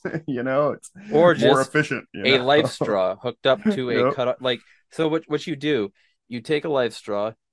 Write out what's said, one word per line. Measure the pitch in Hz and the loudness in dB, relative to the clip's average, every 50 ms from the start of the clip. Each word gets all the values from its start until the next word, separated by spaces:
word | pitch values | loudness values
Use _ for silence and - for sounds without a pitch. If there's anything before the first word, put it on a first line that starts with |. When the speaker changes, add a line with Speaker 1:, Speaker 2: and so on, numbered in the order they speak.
| - | -10
Speaker 1:
<laughs> | - - 151 - | -8 -8 -8 -6
You | 151 131 120 123 | -6 -4 -4 -2
know, | 131 131 143 151 139 | -2 0 0 0 0
it's | 107 - - - _ 190 202 208 | -2 -6 -10 -20 _ -20 -6 0
Speaker 2:
Or | 147 151 170 175 160 | 4 6 6 6 6
Speaker 1:
more | |
Speaker 2:
just | - - - - 135 131 - | 6 4 4 4 4 2 2
Speaker 1:
efficient. | - 151 147 - 135 113 - _ - | 0 0 0 0 -4 -8 -8 _ -10
You | 101 107 | -2 0
Speaker 2:
a | 127 135 | 2 2
Speaker 1:
know? | 127 123 | 2 4
<laughs> | |
Speaker 2:
LifeStraw | 131 147 151 135 123 - - - 110 104 95 92 92 95 - | 4 4 4 2 0 -2 -4 -2 -2 0 0 0 -2 -4 -6
hooked | - 123 - _ - | -8 -10 -8 _ 0
up | 139 160 202 208 | 0 2 2 0
to | 220 202 135 123 123 | 0 -2 0 -2 -2
a | 117 113 123 | 0 0 0
Speaker 1:
Yep. | 131 - | 0 0
Speaker 2:
cut, | 131 123 123 123 - | -2 -2 -2 -2 -2
like, | 127 127 120 117 - _ _ _ _ _ | -4 -4 -4 -4 -8 _ _ _ _ _
so | - - 160 | -4 -4 -2
what, | 156 160 160 160 | -2 -2 -4 -4
what | - 151 143 - | -4 -6 -6 -4
you | 180 156 | -6 -8
do, | 135 143 151 147 117 101 98 - _ _ _ _ _ _ | -4 -2 -2 0 0 -2 -4 -8 _ _ _ _ _ _
you | - 123 120 | -12 -12 -10
take | 117 - 156 151 - | -4 -4 -4 -2 -2
a | 165 | -2
LifeStraw, | 143 131 123 113 - - - 110 101 101 104 110 113 _ _ _ | -2 0 0 -2 -4 -8 -10 -6 -6 -4 -4 -6 -8 _ _ _